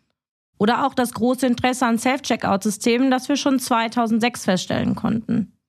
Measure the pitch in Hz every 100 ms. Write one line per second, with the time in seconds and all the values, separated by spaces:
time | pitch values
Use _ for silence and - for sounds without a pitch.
0 | _ _ _ _ _ - 214 240 262 254
1 | 240 - 240 254 254 240 254 247 247 226
2 | 254 269 - 226 - 196 214 - 247 240
3 | 269 247 247 285 285 262 - 226 226 247
4 | 226 226 240 240 - 185 - - - 196
5 | - 226 - - 185 _